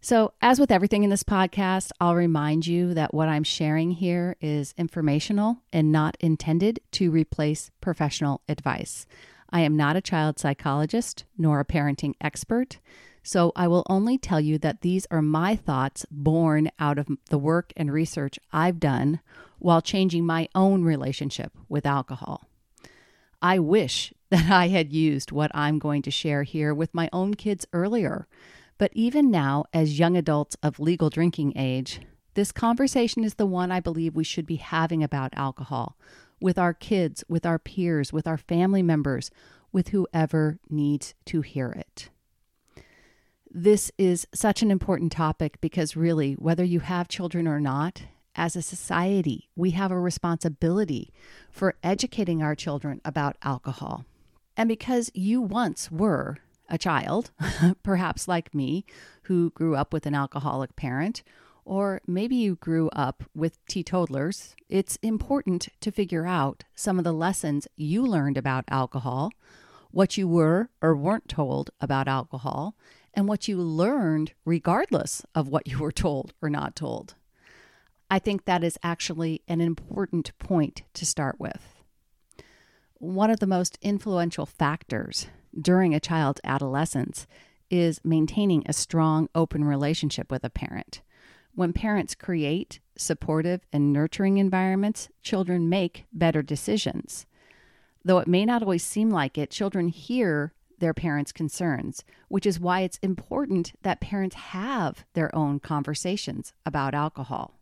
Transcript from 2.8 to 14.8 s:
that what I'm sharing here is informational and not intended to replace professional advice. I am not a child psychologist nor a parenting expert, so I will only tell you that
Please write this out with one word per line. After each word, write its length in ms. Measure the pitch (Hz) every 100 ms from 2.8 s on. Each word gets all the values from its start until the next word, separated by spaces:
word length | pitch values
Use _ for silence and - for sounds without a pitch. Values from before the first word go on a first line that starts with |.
| 180 165
that 180 | 156
what 160 | 151 160
I'm 140 | 151
sharing 480 | 151 - 156 156 165
here 460 | 170 180 175 175 -
is 320 | 156 147 139 -
informational 840 | 170 - 156 147 - 202 208 240 _
and 200 | 165 156
not 260 | 156 156 -
intended 600 | 165 156 - 165 202 233 _
to 180 | - 180
replace 580 | 160 156 - 151 151 - _
professional 640 | - 160 151 - 147 139 -
advice. 560 | - - - - - - - - - _
I 100 | 175
am 160 | 156 151
not 180 | 147 165
a 60 |
child 380 | - 170 156 147
psychologist 840 | 151 139 - 139 156 226 240 - - -
nor 220 | 160 147
a 60 | 143
parenting 500 | 165 143 139 147 135
expert, 600 | 151 - - 226 254 - _ - - _
so 300 | - 196 170 -
I 120 | 175
will 180 | 175 -
only 300 | 190 214 262
tell 240 | - 165
you 160 | 151 156
that 240 | 156 -